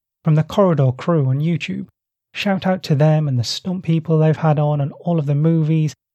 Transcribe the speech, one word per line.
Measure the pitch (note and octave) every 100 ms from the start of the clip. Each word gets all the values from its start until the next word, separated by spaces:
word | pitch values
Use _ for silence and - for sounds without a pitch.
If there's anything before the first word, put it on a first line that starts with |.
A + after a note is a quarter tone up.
| _ _
from | - D3+
the |
Corridor | D#3 - F#3+ D3+ C3+
crew | B2+ - E3 C3+
on | C3
YouTube. | D#3 E3 - F#3+ - _ _ _ _
Shout | - G#3 F#3+ F#3+
out | F#3
to | - C#3+
them | D#3 D#3 D3+
and | B2
the | A2+
stunt | - F#3+ F#3 -
people | E3 D#3+ D#3
they've | D#3 D3+
had | D#3 D3
on | D3 D3+
and | C#3+ -
all | - E3+
of | C#3+
the | C#3+
movies, | D#3+ E3 D#3 D#3+ D#3 - _